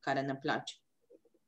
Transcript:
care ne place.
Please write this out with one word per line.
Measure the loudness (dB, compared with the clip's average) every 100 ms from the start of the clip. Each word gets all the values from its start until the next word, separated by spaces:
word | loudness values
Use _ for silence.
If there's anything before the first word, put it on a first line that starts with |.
care | 0 0
ne | 2 0
place. | 0 0 -2 -12 _ _ _ -20 _ _